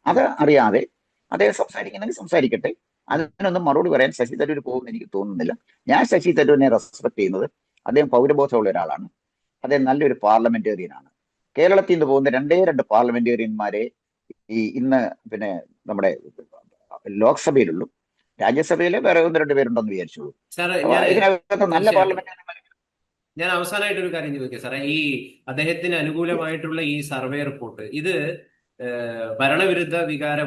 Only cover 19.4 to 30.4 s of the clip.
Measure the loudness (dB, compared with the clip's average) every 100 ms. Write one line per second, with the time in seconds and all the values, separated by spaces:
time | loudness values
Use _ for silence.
19.4 | 2 2 2 0 -2 -6 -8 -12 -18 -18
20.4 | _ -8 -4 -2 0 2 2 4 4 2
21.4 | -2 -2 0 2 4 4 2 0 -8 -16
22.4 | -20 -20 _ _ _ _ _ _ _ -6
23.4 | -2 -2 -2 -2 -2 -2 -4 -6 -6 -8
24.4 | -10 -10 -10 -6 -4 -2 -2 -4 -8 _
25.4 | -8 -4 -2 -2 -2 -2 -2 -4 -4 -4
26.4 | -4 -6 -6 -6 -4 -4 -6 -8 -6 -6
27.4 | -6 -8 -14 -14 -12 -6 -4 -4 -6 -10
28.4 | _ _ _ -12 -8 -8 -8 -8 -8 -2
29.4 | 0 2 2 0 -2 -4 -4 -4 -4 -4